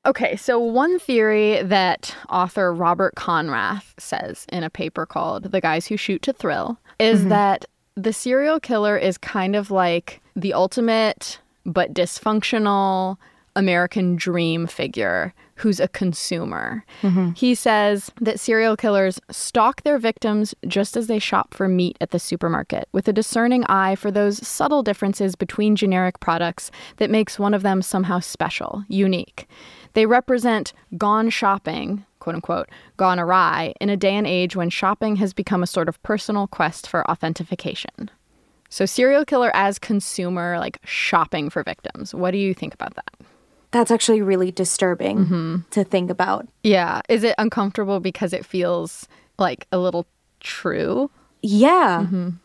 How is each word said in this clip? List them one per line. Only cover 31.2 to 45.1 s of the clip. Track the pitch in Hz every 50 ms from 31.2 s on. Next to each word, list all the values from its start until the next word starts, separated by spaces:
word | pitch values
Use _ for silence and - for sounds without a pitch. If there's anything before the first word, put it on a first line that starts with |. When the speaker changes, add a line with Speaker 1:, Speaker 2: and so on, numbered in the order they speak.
| 226 226
Speaker 1:
shopping, | - - 226 196 196 196 _ 160 160 156 143 - 196 202 202 _ _ _
quote | - 165 170
unquote, | 165 - - 170 175 - _ - - - - _
gone | - 190 185 180 180
awry, | 170 170 185 185 175 160 147 - 165 - - -
in | - 202
a | 202
day | 185 202 190 196
and | 208 214
age | 147 180 180 180 175 -
when | 190 170 170
shopping | - - - 190 208 _ 220 220 208
has | 190 214 185 -
become | - 180 - 202 180 180
a |
sort | - - 190 165
of | 170 165 _ -
personal | - 214 208 - - 208 208 196
quest | 190 - - 170 156 165 - -
for | - - 170 - -
authentication. | 170 - - 160 165 - 170 - 185 - - - - - - - _ - 220 208 _ _ _ _ _ _ _ _ _ _ _
So | _ - - 196
serial | 190 - - 247 269 277 285 302
killer | - 294 254 247 226 -
as | - 196 196 196 -
consumer, | - - 220 202 - - - - 180 175 185 180 175 175 175 170
like, | - - - - -
shopping | - - - - - - 170 156 - - 160 143 156
for | - 170 -
victims. | - - _ - - - - 208 - -
What | - 180 180
do | 185
you | 202 196 190 180
think | - 160 156 -
about | _ - - -
that? | - - - _ _ - _ _ _ _ _ _ _ _ _
Speaker 2:
That's | - 240 233 -
actually | 233 220 - - 226 214
really | 202 190 190 185 185 185
disturbing | 175 - 185 175 - - 196 180 175 175 185 196